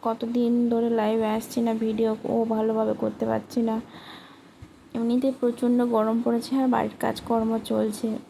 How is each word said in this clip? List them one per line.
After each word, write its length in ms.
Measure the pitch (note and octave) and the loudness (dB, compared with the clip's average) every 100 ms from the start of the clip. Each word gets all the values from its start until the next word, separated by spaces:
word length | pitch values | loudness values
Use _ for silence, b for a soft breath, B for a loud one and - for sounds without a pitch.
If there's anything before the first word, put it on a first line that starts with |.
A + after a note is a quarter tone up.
| A#3 | -4
কতদিন 460 | A3+ A#3 A#3+ A#3+ A#3+ A#3+ | -4 -2 0 2 2 2
ধরে 160 | A#3 A#3 A3+ | 2 2 2
লাইভে 280 | G#3+ A3 A3 A3 | 2 0 0 -2
আসছি 220 | A3+ - A#3 | -4 -2 0
না, 60 | A3 | 0
ভিডিও 260 | A3 A3 A3+ G#3+ - | -2 0 0 0 0
ও 20 | A#3 A3+ | 0 2
ভালোভাবে 400 | A3 A3 A3 A3 G#3+ | 2 2 0 0 0
করতে 220 | A3 G#3+ A3+ | -2 -2 -2
পারছি 340 | A3 G#3+ - A3+ | -2 -2 -2 0
না। 80 | A3 B3 B B B B B B - - - - | -2 -6 B B B B B B -20 -20 -20 -10
এমনিতে 340 | - A#3 B3 C4+ C4 | -4 0 2 2 0
প্রচণ্ড 380 | B3 A#3 A#3+ A#3+ A#3+ | -2 0 2 4 4
গরম 220 | A3+ A3 A3+ | 2 2 2
পড়েছে 300 | A#3 A#3 A3+ C4+ | 2 0 0 0
আর 60 | C4 | 2
বাড়ির 200 | A#3 A3 - | 2 0 -2
কাজকর্ম 460 | - A3+ - A3+ A3+ A3+ A3 | -4 -4 -2 0 0 -2 -2
চলছে। 380 | A3 G#3+ G#3 A3+ A3 | 0 0 -2 -4 -4